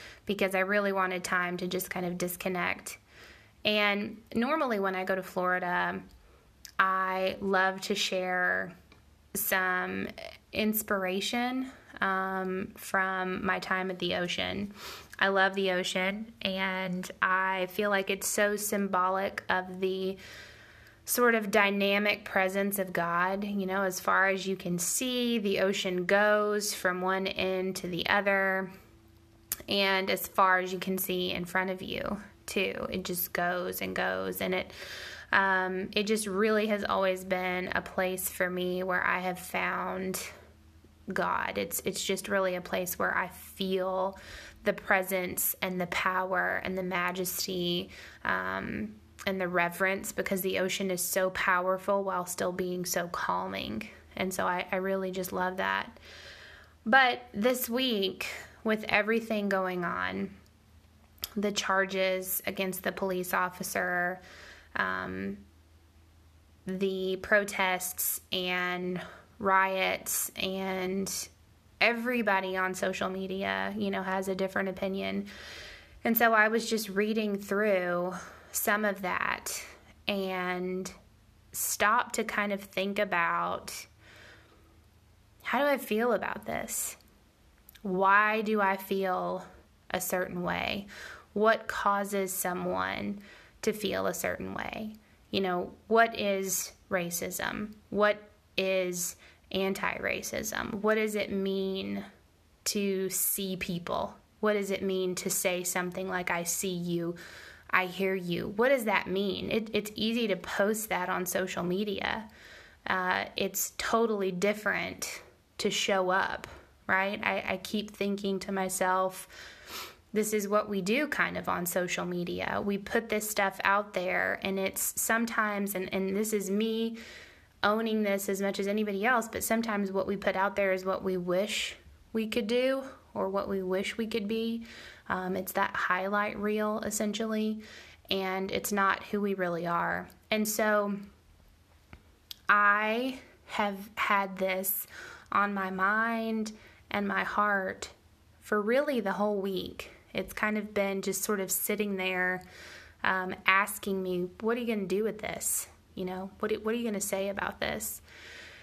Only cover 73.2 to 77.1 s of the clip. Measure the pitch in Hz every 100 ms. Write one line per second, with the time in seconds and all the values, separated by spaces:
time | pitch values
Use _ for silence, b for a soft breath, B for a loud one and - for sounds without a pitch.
73.2 | 190 190 196 196 196 208 196 196 185 190
74.2 | 190 190 190 202 190 185 196 196 196 -
75.2 | 202 B B B B B B B 233 226
76.2 | 233 220 214 226 226 220 214 190 214